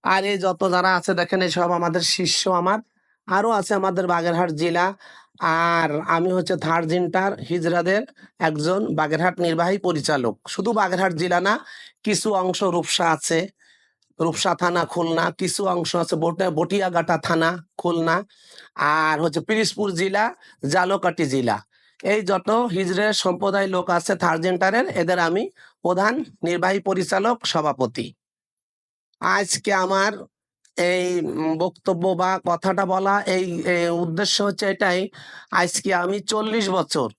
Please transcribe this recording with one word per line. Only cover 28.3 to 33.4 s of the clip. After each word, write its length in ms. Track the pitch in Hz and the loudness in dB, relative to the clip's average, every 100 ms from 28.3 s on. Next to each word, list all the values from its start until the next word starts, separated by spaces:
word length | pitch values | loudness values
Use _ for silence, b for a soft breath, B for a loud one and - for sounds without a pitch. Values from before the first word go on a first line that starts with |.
| _ _ _ _ _ _ _ _ _ | _ _ _ _ _ _ _ _ _
আজকে 520 | 175 196 196 - - | 0 0 0 -4 0
আমার 400 | 196 185 190 202 202 - _ _ _ _ - | 0 2 2 0 -2 -16 _ _ _ _ -2
এই, 440 | 175 180 180 180 | 0 0 0 -2
উম, 380 | 151 - 160 160 | -2 -2 -2 0
বক্তব্য 500 | 175 - - 175 190 | -2 -2 -4 0 0
বা 320 | 180 185 190 - | 0 0 0 0
কথাটা 400 | 170 - 190 185 | 0 0 0 0
বলা, 340 | 190 190 202 | 0 2 0
এই, 420 | 202 185 | 2 0